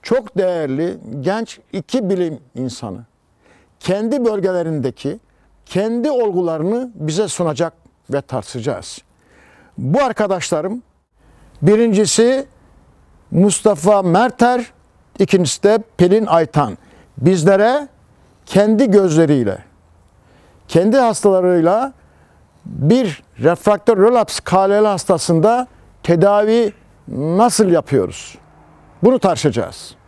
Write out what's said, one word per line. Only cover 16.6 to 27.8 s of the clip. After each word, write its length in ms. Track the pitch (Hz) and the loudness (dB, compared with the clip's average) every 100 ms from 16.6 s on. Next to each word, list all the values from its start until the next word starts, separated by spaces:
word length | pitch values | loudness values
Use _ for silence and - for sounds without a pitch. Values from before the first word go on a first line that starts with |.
| 127 95 _ _ _ - | -2 -6 _ _ _ -2
Bizlere 720 | 135 190 156 196 214 285 285 _ _ _ _ _ - | 0 2 4 4 2 0 -4 _ _ _ _ _ -2
kendi 440 | 185 208 220 254 | 2 2 2 4
gözleriyle, 680 | 202 190 156 160 147 107 95 - _ _ _ _ _ _ _ _ _ _ | 4 4 2 2 2 0 -6 -14 _ _ _ _ _ _ _ _ _ _
kendi 280 | 160 196 269 | 0 2 2
hastalarıyla 960 | 240 208 202 190 180 175 165 208 269 - _ _ _ _ _ _ | 0 2 2 2 2 2 2 0 -2 -10 _ _ _ _ _ _
bir 580 | - - 143 247 226 143 _ - | -16 -4 2 2 2 -6 _ -2
refraktör 580 | 131 170 - 202 - 214 | 0 0 0 0 0 4
relapse 460 | 208 240 208 - | 4 4 0 -6
K 260 | - 185 190 | -2 0 2
L 140 | 202 | 2
L 20 | 214 | 2
hastasında 800 | 190 - 175 - 165 208 240 254 _ _ _ | -2 -2 -2 2 2 2 0 -4 _ _ _
tedavi 720 | - 170 196 208 214 226 226 - _ _ - | -2 2 4 4 2 2 0 -4 _ _ -14
nasıl 600 | 123 151 180 240 - 202 | -8 -4 2 2 2 2
yapıyoruz? 720 | 165 | 2